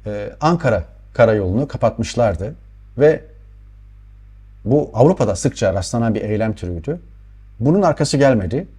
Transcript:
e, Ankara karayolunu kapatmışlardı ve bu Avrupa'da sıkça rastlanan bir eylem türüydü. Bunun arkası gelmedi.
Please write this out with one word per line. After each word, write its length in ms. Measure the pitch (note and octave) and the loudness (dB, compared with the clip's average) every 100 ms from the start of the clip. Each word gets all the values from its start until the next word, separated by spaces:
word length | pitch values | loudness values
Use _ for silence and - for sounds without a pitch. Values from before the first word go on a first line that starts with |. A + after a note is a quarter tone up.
| G#2 | -10
e, 240 | G#2 G2+ - | -10 -10 -2
Ankara 440 | D3+ E3+ C3+ G#2 - - - | 0 2 0 0 -4 -18 -12
karayolunu 560 | - A2+ G#2+ F#2 G2+ C#3+ | 4 4 4 0 -2 -4
kapatmışlardı 840 | - A#2 - A2 - A2+ E2 G2+ D#3+ - - - - | -2 -2 -2 -6 0 0 -2 -8 -12 -20 -20 -16 2
ve 220 | D3 - - - - - - - - - - - - - - - | 4 4 -6 -20 -20 -20 -20 -20 -20 -20 -20 -20 -20 -20 -20 -12
bu 260 | G2+ C#3+ - | 0 0 0
Avrupa'da 420 | G#2+ C#3+ F#3+ A#2+ F#2+ | 2 4 4 -2 0
sıkça 380 | C3+ - G2 | -4 0 -2
rastlanan 400 | F#2+ F2+ A#2+ A#2 | -2 -4 -2 -2
bir 60 | A2 | -2
eylem 340 | G#2 G#2+ A2 | -4 -2 -4
türüydü. 460 | G#2 F2+ F2 E2 F3 - - - - - - | -4 -8 -8 -8 -8 -10 -20 -20 -20 -20 -4
Bunun 220 | B2 F#3+ | 0 2
arkası 340 | F3+ D3 D3 C#3+ | 2 0 -2 2
gelmedi. 520 | C#3 B2 F#2 B2 F#3+ | 2 2 0 -6 -8